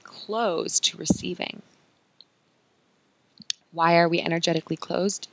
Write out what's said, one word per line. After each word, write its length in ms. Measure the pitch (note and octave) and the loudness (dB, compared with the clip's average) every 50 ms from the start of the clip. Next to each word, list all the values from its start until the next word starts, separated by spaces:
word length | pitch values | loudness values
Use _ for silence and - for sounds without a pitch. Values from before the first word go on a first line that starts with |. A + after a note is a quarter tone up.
| _ | _
closed 800 | - - - - - G#3+ A3+ A#3 G3+ E3 - - - - - - | -20 -20 -18 -12 -6 -4 -2 0 0 0 0 -2 0 -2 0 0
to 120 | - - - | 0 -2 -2
receiving. 680 | - - - - - F3+ F3+ - - - - - - _ _ _ _ _ _ _ _ _ _ _ - _ _ _ _ _ _ _ _ _ _ _ _ _ _ _ _ _ _ _ _ _ _ - - - - _ _ _ | 0 0 0 0 0 -6 -6 -4 -6 -8 -8 -12 -18 _ _ _ _ _ _ _ _ _ _ _ -20 _ _ _ _ _ _ _ _ _ _ _ _ _ _ _ _ _ _ _ _ _ _ -20 -10 -10 -10 _ _ _
Why 260 | - E3 E3 E3+ E3+ E3+ | -2 0 4 6 6 6
are 100 | E3+ E3 | 6 6
we 140 | E3+ E3+ | 4 0
energetically 560 | - F3 E3 E3+ - F3 E3 D#3+ - - E3 - | 0 0 -2 0 0 0 0 0 -2 -4 -8 -8
closed? 500 | - - - - F3+ G3+ - - - - | -6 -4 -2 0 0 0 0 -2 -10 -14